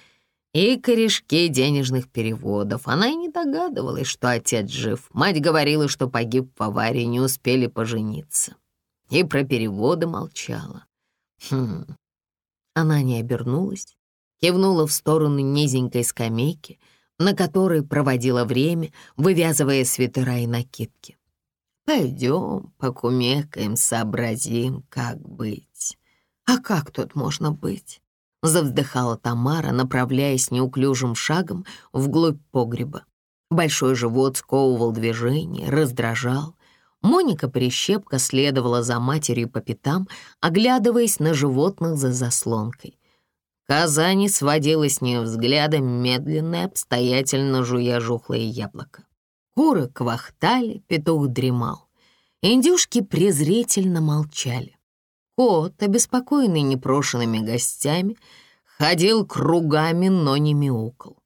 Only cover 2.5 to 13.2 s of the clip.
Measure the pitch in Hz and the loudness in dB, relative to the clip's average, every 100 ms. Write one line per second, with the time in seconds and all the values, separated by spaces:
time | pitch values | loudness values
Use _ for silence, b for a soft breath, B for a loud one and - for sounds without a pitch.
2.5 | 101 101 117 - 139 233 330 349 339 294 | -2 -2 -4 -2 -2 0 -2 -6 -4 -4
3.5 | 302 349 254 131 - 131 - 123 120 - | -2 -4 -4 -6 -6 -6 -4 -2 -2 -2
4.5 | 113 101 131 113 107 - 113 185 156 160 | -4 -4 -6 -4 -6 -6 -2 0 2 2
5.5 | 156 143 151 143 - 131 117 113 127 131 | 2 2 2 0 -2 -4 -2 0 -2 -2
6.5 | - 107 107 113 123 117 120 131 - 123 | -4 -4 -2 0 0 -2 0 -2 -2 0
7.5 | 127 120 110 113 113 107 147 - - - | 0 0 -2 -4 -4 -6 -8 -8 -6 -6
8.5 | - _ _ _ _ _ 262 151 143 135 | -10 _ _ _ _ _ 0 0 -2 0
9.5 | 120 110 98 123 170 165 - 160 - - | -2 -2 0 0 0 -2 -6 -10 -12 -10
10.5 | 110 - - - _ _ _ _ _ - | -10 -12 -18 -20 _ _ _ _ _ -6
11.5 | 131 120 82 - - _ _ _ _ _ | -4 -4 -6 -12 -20 _ _ _ _ _
12.5 | _ _ 160 156 147 127 117 | _ _ -2 2 2 0 -2